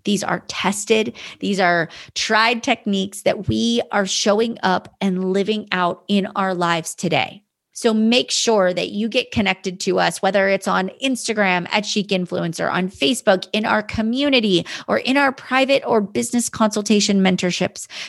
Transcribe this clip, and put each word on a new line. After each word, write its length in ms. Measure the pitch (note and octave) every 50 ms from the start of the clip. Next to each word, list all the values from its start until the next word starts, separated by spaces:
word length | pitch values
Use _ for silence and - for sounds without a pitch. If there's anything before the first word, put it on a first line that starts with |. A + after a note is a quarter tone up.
| -
these 200 | G#3 G#3 - -
are 200 | - F3 F3+ -
tested, 680 | - - - - F#3 G3+ - - - A3 A3 A3 A#3+ - - - - - -
these 200 | - G3 G3+ F#3
are 300 | F#3+ F3 F3 E3+ D#3 - - - - - -
tried 480 | - - - G#3+ G#3+ A3+ A#3 B3 A#3
techniques 600 | - C#4 A#3 - - G#3 G3 F#3+ F#3+ G3 - - -
that 240 | - - A3 F#3
we 340 | - A3 A3 A3+ A#3 A#3 A#3 - -
are 140 | - G3+ G3
showing 540 | F#3+ - - - G#3+ G3+ G#3+ A#3 A#3 A3 -
up 320 | - F#3+ F3+ - - - - _
and 320 | G3 G3 F#3 F#3 F#3 F#3 F#3
living 340 | G3+ G3 G#3 A3 G#3+ G3+ -
out 320 | F#3 F#3 F3+ F3 F3+ - _
in 200 | - G3+ G3 F#3+ G#3 -
our 180 | G3+ F#3+ F#3+ F#3
lives 400 | F3 F3 E3+ E3+ E3 D#3+ - -
today. 480 | - - E3 D#3+ B2+ G2 - - - _ _ _ _ _ _ -
So 160 | - - A#3 A3
make 380 | A3 A3 A3+ A#3+ B3+ - -
sure 420 | - - - A#3 A3 G3+ F#3 F3+ F3+
that 180 | F3 F3+ -
you 180 | G3+ G3+ A3 A3
get 240 | A#3 B3+ A#3+ - -
connected 480 | A#3 G3+ F#3+ F#3+ - - F#3+ F3+ F#3+
to 180 | - F#3+ F3+ F#3
us, 220 | F3 E3+ - -
whether 260 | - F#3+ G3 G3+ F#3+
it's 180 | G3 G3 G3 -
on 260 | G3 F#3 F#3 F#3+ G3 - - C4
Instagram 640 | C4+ B3+ - - - G#3+ G#3+ G3+ F#3 F3+ F3 E3+ - -
at 120 | G#3+ G#3
Chic 220 | - - G#3+ G3
Influencer, 640 | G#3 G3 F3+ F3+ - F3+ F3 E3+ E3+ D#3+ - E3 C#3
on 160 | - F3 F#3
Facebook, 600 | F#3 - - C#4 C#4 B3 - - G#3+ F#3+ F#3 - -
in 140 | - G#3+ A3
our 180 | A3+ G#3+ G#3+ G#3
community, 840 | G#3 - A3+ A3 A3 A#3+ C4+ C#4+ C#4+ C4+ B3 G#3+ G#3 F3+ E3 E3 - - - -
or 120 | - G#3 -
in 180 | - A#3+ C4
our 160 | C#4+ C#4 C4+ C4+
private 500 | - - - B3+ C4 C4+ B3+ C#4 - -
or 140 | - A#3+ A3
business 480 | G3+ G3 - B3 A#3 - - A#3+ A#3
consultation 720 | - - - A3 G#3+ - G#3+ G3+ - G#3+ G#3 G3+ - G3 G3
mentorships, 680 | F#3+ F#3 F3+ - F#3+ F3+ F3 - F#3 - - - - - - - -